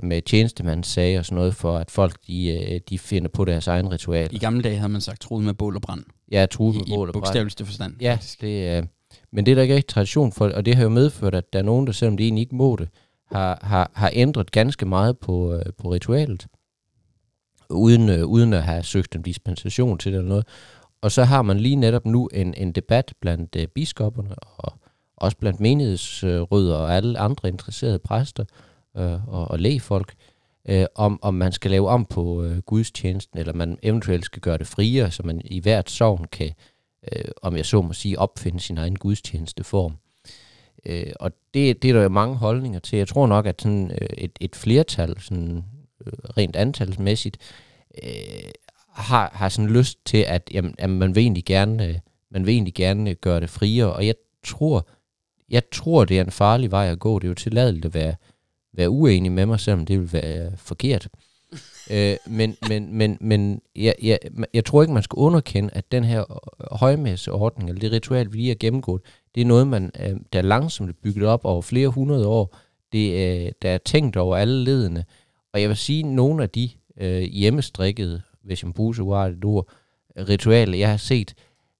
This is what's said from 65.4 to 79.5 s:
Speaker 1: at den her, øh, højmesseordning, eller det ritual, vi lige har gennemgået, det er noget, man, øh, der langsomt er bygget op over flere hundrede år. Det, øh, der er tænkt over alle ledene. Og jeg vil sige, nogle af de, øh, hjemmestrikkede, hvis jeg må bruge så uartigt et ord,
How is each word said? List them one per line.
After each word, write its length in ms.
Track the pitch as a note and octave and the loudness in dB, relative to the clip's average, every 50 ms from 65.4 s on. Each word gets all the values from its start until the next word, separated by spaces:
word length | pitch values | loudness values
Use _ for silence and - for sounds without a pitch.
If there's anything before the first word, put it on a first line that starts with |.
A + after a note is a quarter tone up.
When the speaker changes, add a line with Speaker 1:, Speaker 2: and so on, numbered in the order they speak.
| - - - G2+ G2+ G#2 - | 0 0 -2 -2 -2 -2 -4
Speaker 1:
at 180 | G2 - - | -6 -6 -2
den 120 | B2+ B2+ A#2 | -2 0 0
her, 160 | A2+ A#2 A2 G#2 - | 0 0 -2 -4 -6
øh, 360 | - - - - - - - - | -10 -16 -16 -18 -18 -16 -14 -8
højmesseordning, 960 | - A2 B2+ C3 C#3+ D3+ D3 A#2 F2+ F2+ - - - G2+ G#2 A2+ - - F#2 F2 | -2 2 2 4 4 2 0 -2 -4 -4 -6 -4 -2 0 0 -2 -2 -4 -6 -6
eller 100 | F2 F#2 | -6 -4
det 120 | A2+ G#2+ | -4 -2
ritual, 400 | A2+ A2+ - - B2+ B2+ A#2+ G2+ | -2 -2 -2 0 -2 0 -2 -2
vi 60 | G#2+ | -4
lige 100 | A2 A#2 | -4 -2
har 80 | B2+ A#2 | -2 -2
gennemgået, 460 | G#2 - A2+ A#2+ C3+ B2+ - F2+ F#2 - _ _ _ _ _ - | 0 0 0 0 0 -2 -2 -4 -4 -6 _ _ _ _ _ -2
det 60 | A#2+ | 0
er 40 | A#2+ | 4
noget, 220 | A#2+ A#2 A#2+ C3 | 6 6 6 6
man, 240 | C#3 B2+ G#2 F#2 E2+ - - | 4 2 0 -2 -4 -6 -6
øh, 200 | F#2 G2 F#2+ F#2+ - - - | -6 -6 -6 -6 -6 -4 -2
der 80 | F#2 | 0
langsomt 480 | F2+ F#2+ G#2 B2 D3 E3 - - G#2 F2 | 2 4 2 2 0 -2 -4 -6 -6 -8
er 40 | D#2+ _ - | -8 _ -4
bygget 220 | G2+ G2+ G2+ G2+ | -4 -2 0 2
op 200 | G#2+ A2+ A#2+ - | 2 2 2 0
over 160 | F#2+ F#2 E2+ | -2 -2 -2
flere 260 | E2+ - B2 B2 C3+ | -2 -2 0 2 2
hundrede 400 | C3+ B2 C3+ C3 C#3+ D3 C3+ G#2+ | 2 0 0 0 0 0 2 2
år. 300 | G#2 A2 A2+ G2+ F#2 _ - _ _ _ _ _ - | 2 2 0 0 -2 _ -16 _ _ _ _ _ -4
Det, 220 | - A2 G#2+ G2+ F2 F#2 F#2+ F2+ F2+ F2 F2 | -2 0 0 0 0 0 0 0 0 -2 -4
øh, 60 | - - - | -6 -8 -4
der 80 | - F#2+ | -2 -2
er 80 | F2+ | -2
tænkt 400 | F#2 - - - D3+ D3+ B2 F#2 | -2 -2 0 0 2 2 2 0
over 200 | F#2+ F2+ F2+ F#2 | 0 0 2 2
alle 260 | F2+ G#2 A#2 C3 C3 B2 | 2 2 2 0 0 0
ledene. 420 | B2+ C3+ C3 A2+ F2+ E2+ E2+ E2+ - _ _ _ _ _ _ _ _ - | 0 0 2 0 0 -2 -4 -6 -8 _ _ _ _ _ _ _ _ -4
Og 80 | G#2 | -2
jeg 80 | G2+ G#2 | 0 0
vil 80 | G#2 | 0
sige, 260 | G#2 - - D3 D#3 D#3 | -2 -2 -2 -2 -2 -2
nogle 400 | D3 C3 B2+ B2 C#3 D#3+ D#3 B2+ | -2 0 2 2 2 2 0 -2
af 60 | F#2+ | -2
de, 200 | - A2+ B2 A#2+ - _ _ _ _ | -2 -4 -6 -6 -8 _ _ _ _
øh, 240 | - G2 F#2 F#2 F#2 | -8 -4 -4 -2 -2
hjemmestrikkede, 1000 | F#2 F2+ F2 G2 G2 G#2+ B2 D3 C3+ - - - F#2+ G2 G2+ A2 G2 F2 E2+ F2 - _ _ _ - | -4 -4 -2 2 2 4 4 2 -2 -4 -4 -2 -2 -2 -2 -2 -4 -6 -6 -8 -10 _ _ _ -12
hvis 180 | F#2+ F#2 F2+ - | -10 -8 -8 -8
jeg 40 | |
må 60 | F2+ E2+ | -8 -4
bruge 220 | - G#2+ A2+ A#2 | -2 -2 -2 0
så 60 | A#2 | -2
uartigt 360 | G2 F#2+ G2 G2 G2 F#2+ F2 | -2 0 0 0 0 -2 -4
et 80 | F2 G2 | -4 -2
ord, 240 | G#2 | 0